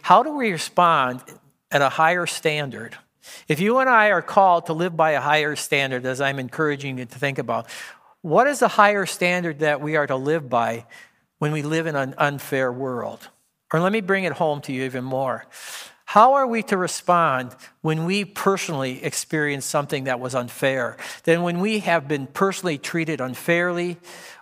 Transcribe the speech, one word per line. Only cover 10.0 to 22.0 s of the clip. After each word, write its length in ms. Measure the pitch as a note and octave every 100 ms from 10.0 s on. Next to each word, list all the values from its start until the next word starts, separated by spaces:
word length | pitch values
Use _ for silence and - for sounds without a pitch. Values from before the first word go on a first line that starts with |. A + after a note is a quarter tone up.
| C#3+
to 100 | C3
live 320 | C3+ D#3+ C3+
by 380 | A#2+ A2+ A#2 A#2 - - _ _ -
when 140 | D3+
we 100 | D#3
live 240 | D3 D#3+ E3
in 100 | D3
an 180 | C3+ C3+
unfair 560 | D3 C#3 - C#3 C3
world? 560 | B2 C3+ B2 A2 A2+ - _ _ _ -
Or 80 | D#3+
let 120 | F3+
me 80 | A3+
bring 240 | F#3 G3
it 80 | F#3
home 300 | C3+ E3 C#3+
to 100 | C#3
you 120 | C3
even 200 | C3 B2+
more. 400 | B2+ C3 C3+ A2+ - - - - - _ -
How 280 | G#3 A#3+
are 120 | C#4 C4
we 160 | A3+
to 120 | - G3
respond 800 | F3 - - F3 D#3+ C3 B2+ - - _
when 240 | D#3 D#3
we 200 | E3 G3+
personally 800 | G3 - - F#3+ - D3 C3 B2+
experience 640 | C#3+ - - D#3+ D3 C#3
something 400 | - D3+ C#3+ C#3+
that 160 | C3 B2
was 140 | B2+
unfair? 640 | B2+ A#2+ - C#3 C3+ A#2 - - -
Then 180 | - E3+
when 180 | F3 F3
we 200 | G3+ G#3+
have 260 | F3 E3+